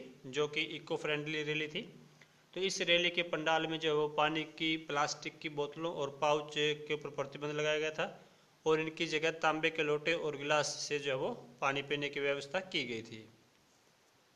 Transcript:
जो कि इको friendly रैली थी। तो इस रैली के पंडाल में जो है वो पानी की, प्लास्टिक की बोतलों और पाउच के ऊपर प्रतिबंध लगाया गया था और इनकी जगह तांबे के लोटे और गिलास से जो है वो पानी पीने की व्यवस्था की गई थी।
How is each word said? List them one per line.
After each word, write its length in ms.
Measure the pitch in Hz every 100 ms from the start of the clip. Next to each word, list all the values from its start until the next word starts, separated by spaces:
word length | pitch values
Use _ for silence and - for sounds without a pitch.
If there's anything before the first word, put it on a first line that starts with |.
| - - 135
जो 200 | 139 147
कि 120 | 151
इको 360 | 160 156 - 156
friendly 440 | 156 147 151 156
रैली 240 | 151 156 151
थी। 140 | 147 120 - - - - _ _
तो 60 | 175
इस 180 | 190 -
रैली 280 | 170 175 175
के 120 | 175
पंडाल 420 | 175 160 156 160 160
में 120 | 160
जो 100 | 160
है 60 | 151
वो 120 | 147
पानी 280 | 151 151 160
की, 320 | 156 - 160 160
प्लास्टिक 600 | 160 143 147 - 156 -
की 100 | 160
बोतलों 440 | 147 143 160 165
और 240 | 160 139 139
पाउच 320 | 151 151 147
के 400 | 151 151 151 151
ऊपर 160 | 151 143
प्रतिबंध 400 | 139 135 147 147
लगाया 260 | 147 151 151
गया 120 | 156
था 140 | 160 190 - - _ _ _ 156
और 120 | 156
इनकी 260 | 160 160 160
जगह 240 | 151 160 165
तांबे 300 | 156 156 160
के 120 | 160
लोटे 300 | 147 147 156
और 220 | 165 156 139
गिलास 380 | 143 151 - -
से 180 | - 147
जो 120 | 139
है 60 | 135
वो 140 | 190 233 - -
पानी 220 | 139 139
पीने 260 | 143 143 143
की 120 | 143
व्यवस्था 400 | 143 139 139 190 185
की 140 | 165
गई 180 | 123 113
थी। 220 | 113 110 104 - _ _ _ _ _ _ _ _ _